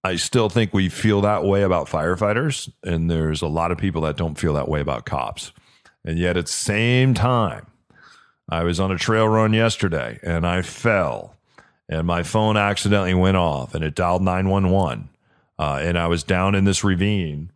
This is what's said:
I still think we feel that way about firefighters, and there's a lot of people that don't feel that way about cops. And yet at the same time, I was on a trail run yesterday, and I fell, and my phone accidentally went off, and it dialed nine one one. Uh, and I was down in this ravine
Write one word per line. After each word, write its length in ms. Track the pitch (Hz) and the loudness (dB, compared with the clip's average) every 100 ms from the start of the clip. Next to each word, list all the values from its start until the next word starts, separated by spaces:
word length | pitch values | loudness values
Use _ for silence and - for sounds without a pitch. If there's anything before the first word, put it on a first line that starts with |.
I 100 | 95 | -2
still 340 | 90 - 127 107 | -4 0 0 2
think 240 | 117 107 | 2 2
we 160 | 101 95 | 2 0
feel 320 | - 107 101 | 0 2 2
that 200 | 101 104 | 2 2
way 200 | 92 98 | 2 2
about 260 | 98 87 73 | 2 0 0
firefighters, 840 | 80 80 90 104 107 151 135 - - | -2 -2 0 0 0 -2 -4 -10 -12
and 260 | 95 82 82 | -4 -2 0
there's 320 | 82 80 78 | 0 0 -2
a 60 | 80 | -2
lot 240 | 80 85 | -2 -2
of 60 | 85 | -2
people 240 | 98 80 | -2 -2
that 140 | 78 76 | -4 -2
don't 220 | 82 73 | -6 -2
feel 160 | 82 | -2
that 140 | 73 67 | -2 -2
way 120 | 76 | -4
about 240 | 71 62 | -4 -6
cops. 460 | - 69 60 - - _ _ _ _ _ | -6 -6 -6 -8 -16 _ _ _ _ _
And 120 | - 82 | -6 -2
yet 200 | 87 87 | 0 0
at 100 | 80 | -2
the 60 | |
same 640 | - - 104 117 127 131 | -6 -2 0 2 4 2
time, 520 | 117 117 123 104 57 - _ _ _ - - _ _ - | 2 2 2 0 -4 -16 _ _ _ -20 -20 _ _ -6
I 140 | 82 | -2
was 160 | 85 85 | 0 0
on 140 | 95 | 0
a 40 | 90 | -2
trail 300 | - 110 110 | 0 2 4
run 260 | 110 110 | 4 4
yesterday, 680 | 110 113 - 95 80 58 58 | 4 2 0 -2 -2 -6 -8
and 240 | - 85 87 | -4 -2 0
I 160 | 90 | -2
fell, 720 | 87 - 120 104 78 53 50 _ _ - - _ - | -4 -2 0 2 0 -4 -10 _ _ -20 -20 _ -6
and 180 | 80 85 | -2 0
my 160 | 85 | 0
phone 340 | 87 110 107 107 | 0 0 2 2
accidentally 560 | 101 101 101 101 92 | 2 0 2 2 4
went 240 | 92 92 95 | 4 4 4
off, 380 | 85 71 64 | 2 -2 -6
and 80 | 82 | -4
it 120 | 78 73 | -4 -2
dialed 260 | 87 90 | 0 2
nine 260 | 95 92 95 | 0 0 0
one 220 | 98 95 | 2 2
one. 380 | 95 87 58 - _ _ _ _ - | 2 0 -4 -12 _ _ _ _ -6
Uh, 220 | 76 69 | -4 -2
and 160 | 80 87 | 0 0
I 80 | 85 | 0
was 160 | 85 | -2
down 320 | - 92 95 | 0 0 2
in 80 | 98 | 2
this 220 | 98 90 | 2 2
ravine 680 | 101 90 101 104 82 73 82 | 0 2 0 0 -4 -8 -12